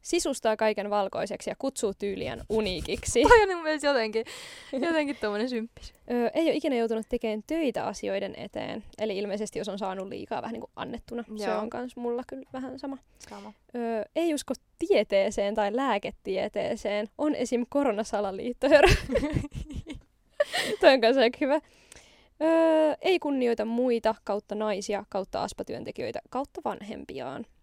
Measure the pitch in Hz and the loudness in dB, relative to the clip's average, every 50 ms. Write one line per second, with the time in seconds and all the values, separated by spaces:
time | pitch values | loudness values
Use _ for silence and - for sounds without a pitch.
0 | _ - - 349 - 320 269 - - 226 220 - 220 220 214 208 196 208 202 208 | _ -2 -2 0 0 -2 -4 -2 0 -2 0 2 0 0 0 0 -4 -2 0 0
1 | 196 196 - - - 196 185 - - 196 - _ - 180 - - - 202 196 _ | 0 -2 -2 -4 -4 -4 -6 -8 -8 -8 -8 _ -4 -4 -4 -2 -2 -2 -2 _
2 | 208 202 190 - - - - - - - 208 220 220 185 185 160 - - 202 - | -6 -6 -4 -4 -6 -6 -6 -10 -6 -2 -2 0 0 0 -2 -4 -4 -6 -6 -6
3 | - - - 240 277 - 480 453 415 381 370 339 320 311 311 294 294 285 285 247 | -4 0 2 6 8 10 10 10 8 4 0 -4 -2 -2 -4 0 0 2 2 2
4 | 220 214 214 226 226 - - - - - - - - - - 269 370 339 330 311 | 0 0 -2 -4 -4 -4 -12 -16 -16 -16 -18 -18 -14 -8 -4 -2 0 2 2 2
5 | 302 277 285 - - 214 202 208 226 262 254 226 220 233 _ - - - _ _ | 2 0 -2 -2 -2 -2 0 -2 -2 -2 -2 -4 -6 -6 _ -18 -20 -20 _ _
6 | _ - 240 240 240 233 - - 330 320 - 294 302 311 269 240 226 226 226 220 | _ -4 -2 0 0 0 2 2 2 2 2 2 0 0 0 0 0 0 -2 -4
7 | 220 _ - 240 - 220 208 214 - - 302 330 320 262 220 - - - 202 - | -2 _ -4 -4 -2 -2 -4 -4 -4 -4 -2 0 0 0 0 -2 -4 -4 -6 -6
8 | - 196 196 196 202 220 - - - 196 - 214 107 107 - 220 208 - - - | -6 -4 -2 -2 -4 -6 -8 -10 -14 -10 -8 -8 -8 -6 -8 -10 -12 -14 -8 -6
9 | 214 220 196 190 208 202 190 208 214 202 - 220 214 208 190 196 214 190 190 190 | -4 -4 -2 -4 -4 -4 -4 -4 -6 -6 -6 -6 -6 -6 -6 -6 -6 -6 -6 -6
10 | 190 196 - - - - 240 - - 226 233 220 226 - _ - - 254 - 233 | -8 -10 -10 -12 -8 -6 -6 -6 -6 -6 -8 -10 -12 -14 _ -12 -10 -10 -10 -12
11 | - - 233 240 226 - 214 214 208 214 214 214 214 226 - 240 247 254 - - | -12 -10 -10 -10 -10 -10 -10 -6 -4 -2 -2 -2 -4 -6 -8 -8 -10 -10 -10 -8
12 | 240 240 240 240 254 - - 269 262 _ - 262 254 262 262 269 - 277 269 262 | -6 -4 -4 -4 -6 -10 -14 -14 -14 _ -12 -10 -10 -10 -10 -10 -10 -10 -10 -12
13 | _ _ _ _ - - - 202 202 214 208 _ _ _ - 240 233 226 233 220 | _ _ _ _ -20 -18 -18 -16 -16 -18 -20 _ _ _ -8 -6 -4 -2 -2 -4
14 | - - _ - 330 339 302 277 - - 262 - _ _ _ _ 330 359 403 208 | -4 -4 _ 0 0 0 0 -2 -2 -6 -8 -8 _ _ _ _ 2 4 4 4
15 | - - - 196 190 214 - - 202 202 220 220 208 202 208 247 277 269 220 202 | 4 4 4 4 4 4 2 0 0 0 2 0 0 0 0 0 0 2 0 0
16 | - - - - _ - 190 190 196 - - 208 - - 240 226 - 214 202 208 | -2 -6 -12 -10 _ -4 -2 -2 -2 -2 -2 -2 -2 -2 -4 -2 -2 -2 -2 -2
17 | 214 220 _ - 294 302 285 - - 233 254 240 240 _ - 285 277 262 208 202 | -4 -6 _ -2 0 0 0 0 0 0 0 -2 -2 _ 0 2 2 2 0 0
18 | 220 - - 202 208 196 190 190 233 247 240 - - 254 311 285 - 359 - - | -2 -2 -2 -2 -2 -2 -4 -4 -6 -6 -4 0 4 8 8 10 10 8 8 6
19 | - - 262 - 247 302 294 - - 294 - - - 311 277 - - 320 294 - | 2 -2 0 0 0 0 -2 -2 -4 -4 -10 -10 -12 -10 -10 -12 -12 -12 -16 -16
20 | _ _ _ _ _ _ _ _ 587 - - 740 - - 440 - 392 311 269 269 | _ _ _ _ _ _ _ _ -4 -2 0 -4 -2 -2 0 6 8 8 8 8
21 | 220 226 269 269 233 240 254 - 302 262 285 311 _ _ _ _ _ _ - - | 6 6 6 6 4 4 4 0 0 2 2 0 _ _ _ _ _ _ -20 -20
22 | - - _ _ _ _ _ _ 302 320 330 330 330 330 320 311 311 302 285 - | -20 -20 _ _ _ _ _ _ 2 4 4 6 6 6 6 6 4 4 2 0
23 | - 381 381 339 - 294 285 262 247 240 233 - - 226 233 233 254 254 233 226 | 2 2 2 2 2 0 0 2 2 2 2 0 -2 -2 0 0 2 2 2 2
24 | - 226 220 - _ - 202 208 _ - 202 208 214 214 208 185 202 - 202 196 | 2 0 0 0 _ -4 -4 -4 _ -6 -6 -4 -2 -2 -2 -2 -2 -4 -4 -4
25 | 208 _ - 196 196 - - - - - - - - - - - - - - - | -4 _ -6 -6 -6 -4 -4 -4 -4 -4 -6 -8 -8 -8 -8 -8 -8 -10 -8 -6
26 | - 107 - - _ - - 254 285 - _ 370 - 226 208 - 208 202 220 - | -8 -6 -6 -8 _ -8 -8 -8 -8 -6 _ -8 -6 -6 -6 -6 -10 -12 -12 -12
27 | 139 - - 135 123 131 - 240 226 _ _ _ | -12 -12 -12 -10 -10 -10 -10 -10 -12 _ _ _